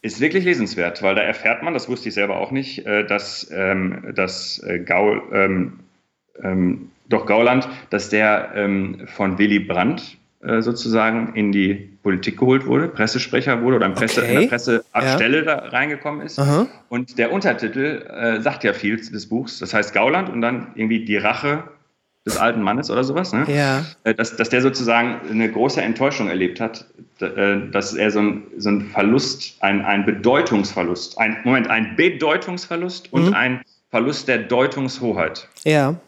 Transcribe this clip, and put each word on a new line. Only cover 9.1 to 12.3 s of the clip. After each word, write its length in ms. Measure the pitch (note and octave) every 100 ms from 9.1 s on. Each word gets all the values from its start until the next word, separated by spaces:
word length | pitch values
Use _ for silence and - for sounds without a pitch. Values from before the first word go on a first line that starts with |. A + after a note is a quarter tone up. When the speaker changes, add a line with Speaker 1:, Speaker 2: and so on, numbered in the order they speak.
| - G2 F#2+
Speaker 1:
Willy 200 | G#2 G#2
Brandt, 580 | F#2 F2 G#2 F3 - - _ _
äh, 180 | - A2+
sozusagen 720 | A2+ A#2 - A2+ A2 A2+ A2+
in 180 | A2+ G#2
die 220 | G2+ F#2+ G2 - -
Politik 340 | G#2 F#2 A#2+